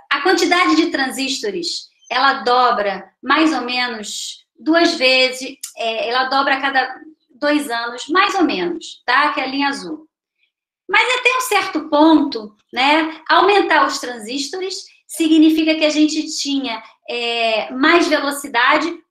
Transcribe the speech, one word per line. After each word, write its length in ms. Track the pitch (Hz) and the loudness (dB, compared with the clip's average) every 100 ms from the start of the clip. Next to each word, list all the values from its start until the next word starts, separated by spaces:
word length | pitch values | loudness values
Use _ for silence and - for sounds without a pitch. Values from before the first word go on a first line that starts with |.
| - | -4
a 120 | 285 | -2
quantidade 540 | 359 381 330 349 359 311 | 2 2 2 2 2 2
de 100 | 330 | 2
transistores, 1040 | 294 262 220 262 - 214 185 156 - - _ - | 0 -4 -4 -6 -4 -6 -6 -6 -8 -12 _ -6
ela 340 | 240 277 277 | 0 0 0
dobra 680 | 220 247 247 208 202 190 - _ | 0 2 2 2 -2 -4 -10 _
mais 300 | 247 294 320 | -2 2 2
ou 100 | 254 | 0
menos 840 | 240 247 247 220 208 - - - _ _ | -4 -4 -4 -6 -10 -12 -12 -16 _ _
duas 360 | 233 330 339 | 0 2 2
vezes, 640 | - 254 262 262 254 262 269 - - | 2 2 4 2 -2 -10 -12 -16 -6
é, 320 | 226 226 220 | -6 -4 -4
ela 160 | 247 | -2
dobra 300 | 262 277 285 | 0 0 0
a 60 | 269 | 0
cada 340 | 269 269 254 - - _ _ | 0 -2 -2 -6 -18 _ _
dois 400 | 233 294 294 285 | -6 0 0 -2
anos, 360 | 233 240 247 - | -6 -6 -10 -2
mais 260 | 349 403 392 | 0 2 2
ou 80 | |
menos, 580 | 294 190 175 - - - | 0 0 -4 -6 -10 -14
tá? 280 | - 262 294 | -2 0 0
Que 80 | 294 | -2
é 40 | |
a 40 | 262 | -6
linha 200 | 269 277 | -2 -2
azul. 400 | 277 185 302 - _ _ _ _ _ _ _ - | -4 -10 -12 -16 _ _ _ _ _ _ _ -4
Mas 180 | 415 466 508 | -2 0 0
até 180 | 494 508 | 0 0
um 40 | |
certo 460 | 508 403 - 302 294 | 0 -2 -2 -6 -2
ponto, 680 | 294 311 311 294 226 208 _ _ | 4 6 6 2 -6 -12 _ _
né, 480 | 233 269 311 320 - - | -2 2 2 0 -6 0
aumentar 580 | 330 381 403 339 311 294 | 2 4 4 4 2 2
os 120 | - | -2
transistores 880 | 247 240 208 277 - 370 370 - - _ - | -8 -10 -8 -8 -8 -8 -8 -10 -14 _ -14
significa 680 | - 320 320 320 311 311 | -2 4 6 6 6 2
que 100 | 320 | 2
a 60 | 302 | 2
gente 340 | 302 302 311 - - | 4 2 2 -6 -6
tinha, 440 | 285 277 247 226 - _ - | -4 -4 -4 -8 -12 _ -10
é, 640 | 240 233 233 226 220 - | -6 -4 -2 0 -2 -4
mais 340 | 254 302 349 320 | 0 4 4 4
velocidade. 880 | 294 285 277 269 233 254 302 320 - _ | 0 -2 -6 -4 0 2 2 0 -8 _